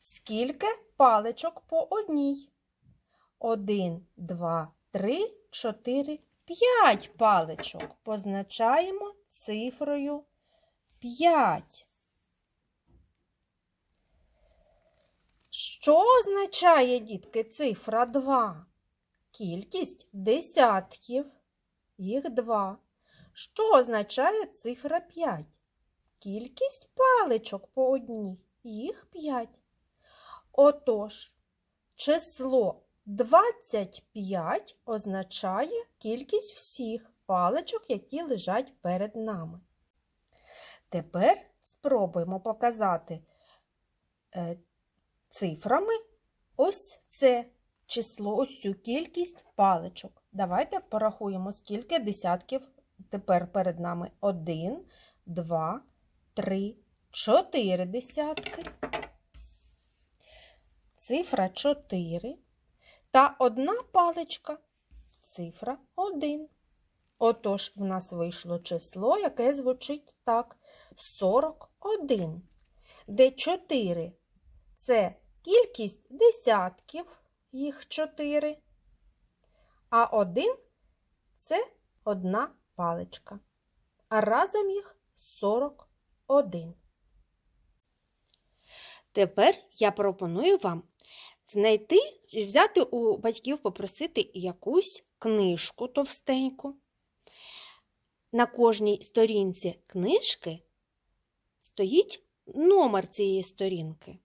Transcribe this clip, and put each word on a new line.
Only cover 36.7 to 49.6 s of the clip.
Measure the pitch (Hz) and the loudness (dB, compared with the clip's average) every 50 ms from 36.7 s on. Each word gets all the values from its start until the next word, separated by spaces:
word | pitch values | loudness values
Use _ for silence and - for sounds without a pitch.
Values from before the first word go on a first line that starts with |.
| - - 254 220 220 233 226 _ _ _ _ | -12 -10 -8 -8 -8 -8 -10 _ _ _ _
паличок, | _ 190 180 180 175 226 311 - - - 453 - _ | _ -2 0 0 0 0 -2 -6 -6 -10 -10 -6 _
які | 254 202 - _ - 294 339 | -6 -6 -6 _ -10 -8 -6
лежать | 311 262 196 - - 190 220 269 - _ _ | -4 -6 -6 -4 -4 -4 -4 -4 -6 _ _
перед | _ 175 180 185 196 214 208 | _ -4 -4 -4 -4 -6 -8
нами. | 226 220 220 214 180 165 160 165 175 180 _ _ _ _ _ _ _ _ _ _ _ _ _ _ _ _ _ - - - - - - _ _ | -8 -8 -8 -8 -8 -10 -12 -14 -18 _ _ _ _ _ _ _ _ _ _ _ _ _ _ _ _ _ _ -20 -20 -20 -20 -20 -20 _ _
Тепер | - 175 160 - - 175 190 262 381 - - _ _ _ _ | -10 -10 -10 -6 -2 2 4 4 4 4 0 _ _ _ _
спробуємо | - - _ _ 285 269 240 202 180 165 180 170 175 185 190 | -18 -18 _ _ 0 2 2 2 0 -2 -4 -4 -4 -6 -6
показати, | 185 233 214 220 - 240 233 220 214 196 175 165 - - 170 156 _ _ _ _ _ _ _ _ _ _ _ _ _ _ _ _ _ _ _ _ _ _ _ | -4 -6 -6 0 -2 -2 0 0 0 0 0 -2 -4 -10 -14 -14 _ _ _ _ _ _ _ _ _ _ _ _ _ _ _ _ _ _ _ _ _ _ _
е, | 185 175 170 170 170 _ _ _ _ _ _ _ _ _ _ _ _ _ _ | -8 -8 -8 -8 -10 _ _ _ _ _ _ _ _ _ _ _ _ _ _
цифрами | - - 208 180 156 156 - 202 233 302 392 440 453 453 453 _ _ _ _ _ _ _ _ _ _ | -10 -4 -4 -4 -4 -4 0 2 2 2 2 0 -2 -2 -4 _ _ _ _ _ _ _ _ _ _
ось | - 262 349 415 - - - - _ _ _ | 2 2 2 2 -2 -6 -8 -8 _ _ _
це | - - 277 262 247 240 240 247 _ _ _ _ _ _ _ | -8 2 4 4 4 4 -2 -6 _ _ _ _ _ _ _
число, | _ - 233 226 - - - 208 202 214 | _ -8 -8 -6 -8 -8 -8 -6 -4 0
ось | - 277 269 - - | -2 -2 -2 -4 -8
цю | - 202 196 | -6 -6 -6
кількість | 196 _ 233 233 285 339 - - 349 349 349 - - _ _ _ | -6 _ -6 -6 -6 -6 -6 -6 -6 -6 -6 -8 -20 _ _ _
паличок. | - | 2